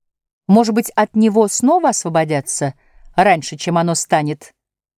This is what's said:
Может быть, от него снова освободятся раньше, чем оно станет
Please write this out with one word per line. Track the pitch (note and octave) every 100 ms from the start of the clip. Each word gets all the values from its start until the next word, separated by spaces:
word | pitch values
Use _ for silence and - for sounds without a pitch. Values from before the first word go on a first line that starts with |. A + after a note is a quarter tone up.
| _ _ _ _ -
Может | G#3 A#3
быть, | A3+ -
от | - G#3+
него | A3 A3 G#3 G3+
снова | - B3 F4 D#4
освободятся | - E3+ E3 D#3 D3 - - C#3 - _ _ -
раньше, | - G3 E3+ C#3+ D3
чем | - E3+
оно | E3+
станет | E3 - D#3+ D3 D3+ - _ _ _ _